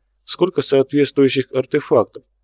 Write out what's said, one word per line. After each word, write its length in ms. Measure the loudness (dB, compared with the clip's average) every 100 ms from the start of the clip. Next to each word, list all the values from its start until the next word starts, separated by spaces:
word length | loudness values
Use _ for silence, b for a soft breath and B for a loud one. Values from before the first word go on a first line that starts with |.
| _ _
сколько 380 | -12 -4 -4 -2
соответствующих 920 | 0 0 0 0 0 2 2 0 -4
артефактов, 720 | -6 -4 -6 0 0 0 -6 _ _